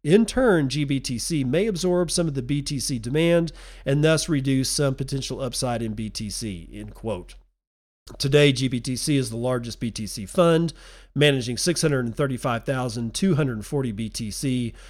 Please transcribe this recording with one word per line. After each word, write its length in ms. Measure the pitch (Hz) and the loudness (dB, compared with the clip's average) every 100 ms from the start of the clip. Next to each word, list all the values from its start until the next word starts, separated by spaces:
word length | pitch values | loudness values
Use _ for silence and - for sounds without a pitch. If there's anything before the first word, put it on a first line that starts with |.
In 220 | 147 202 226 | 4 4 6
turn, 420 | 247 254 175 135 | 4 4 4 2
G 160 | 143 | 0
B 160 | 139 135 | 0 -2
T 200 | - 120 | -2 -6
C 240 | - 160 | -2 -2
may 240 | 127 156 220 | 0 2 0
absorb 420 | 180 180 180 175 | 0 0 2 2
some 180 | - 165 | 0 0
of 60 | |
the 80 | 135 | -2
B 220 | 120 143 | -2 -2
T 160 | 139 143 | -2 -4
C 180 | 117 123 | -4 -4
demand 540 | 120 151 170 170 165 - - - - | -2 2 4 4 2 -6 -18 -8 0
and 180 | 143 | 4
thus 240 | 156 156 - | 4 4 2
reduce 440 | 147 135 135 131 | 0 2 0 0
some 240 | - 139 131 | 0 0 0
potential 460 | 135 139 - 120 | -4 -6 -6 -6
upside 420 | 131 117 123 117 | -6 -4 -4 -2
in 100 | 113 | -4
B 160 | 107 110 | -4 -6
T 220 | - 107 | -6 -8
C," 360 | - 110 87 80 | -6 -8 -8 -12
end 220 | 104 107 - | -14 -14 -10
quote. 400 | 113 92 85 - _ _ _ _ _ _ - - | -8 -8 -8 -20 _ _ _ _ _ _ -20 -6
Today, 360 | 139 147 147 | 2 6 6
G 160 | 127 131 | 4 0
B 100 | 120 | -2
T 160 | 123 123 | -4 -4
C 220 | - 143 | 0 0
is 120 | 120 | 0
the 60 | 113 | -4
largest 460 | 123 127 120 - | -2 -2 -4 -6
B 100 | 120 | -8
T 160 | - 104 | -6 -8
C 180 | - 101 | -8 -4
fund, 460 | - 170 165 165 - - - - | 2 4 4 2 -4 -18 -20 -8
managing 440 | 139 147 135 120 117 | 2 4 4 -2 -2
six 240 | 180 156 | -2 0
hundred 240 | 165 135 120 | 0 0 -2
and 100 | 107 | -2
thirty-five 480 | 143 123 131 117 | -2 -2 -2 -2
thousand 500 | - 131 123 117 117 | -2 -4 -4 -4 -6
two 220 | - 190 147 | 0 2 2
hundred 300 | 139 113 104 | 0 -2 -4
forty 260 | 147 127 | -4 -4
B 160 | 101 110 | -4 -6
T 240 | - 110 | -6 -8
C, 420 | - 139 127 117 - - | -4 -2 -2 -4 -8 -18